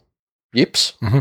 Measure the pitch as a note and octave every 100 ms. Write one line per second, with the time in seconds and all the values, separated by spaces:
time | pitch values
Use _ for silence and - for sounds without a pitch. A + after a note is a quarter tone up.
0 | _ _ _ _ _ A#2+ - - - -
1 | G#2 C3